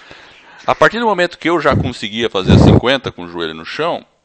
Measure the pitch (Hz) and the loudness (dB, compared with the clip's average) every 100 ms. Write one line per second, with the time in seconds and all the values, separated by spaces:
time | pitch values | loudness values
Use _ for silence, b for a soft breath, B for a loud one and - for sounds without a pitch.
0 | B B B B B B - 131 156 214 | B B B B B B -4 2 2 2
1 | 233 180 175 - 151 170 143 123 131 120 | 0 0 -2 -2 -2 0 0 0 -2 -6
2 | 104 110 113 98 92 - - 113 123 135 | -8 -4 -4 -2 2 4 6 6 4 0
3 | 95 - 87 85 82 80 82 - 165 143 | -4 -10 -12 -8 -8 -8 -12 -8 -6 -6
4 | - _ | -12 _